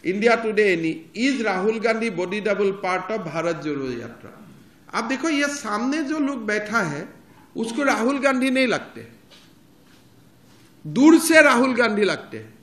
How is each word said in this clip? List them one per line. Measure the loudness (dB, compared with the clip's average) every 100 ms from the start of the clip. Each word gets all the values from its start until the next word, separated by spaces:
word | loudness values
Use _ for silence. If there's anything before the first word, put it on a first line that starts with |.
India | -2 0 2 2
Today | 0 2 2
any, | 2 -2 -4 -10
is | -2 -2 0
Rahul | -2 0 0 0
Gandhi | 0 0 -2
body | -4 -4 -2
double | -2 0 0 -2
part | -4 -4 -4
of | -6
Bharat | -6 -4 -4 -4
जोड़ो | -4 -4 -6
Yatra? | -8 -12 -16 -20 -20 -20 -20 -20 _ -8
आप | -6
देखो | -4 -4 -2
ये | 0 -2
सामने | -4 -6 -4 -2 -2
जो | -4 -2
लोग | -2 -4 -4
बैठा | -4 -2 -2
है | -2 -6 -10 -18 -20 -20 -14 -8
उसको | -6 -2
Rahul | 0 2 0 2
Gandhi | 0 2 0
नहीं | 2 0
लगते, | -2 -6 -16 -18 -20 -20 -20 -20 -20 _ _ -20 -20 _ _ -20 _ -20 -20 -20 -16
दूर | -6 4 8 8
से | 6 6
Rahul | 6 4 2 2
Gandhi | 0 2
लगते | 0 -2 -8 -16
हैं। | -16 -20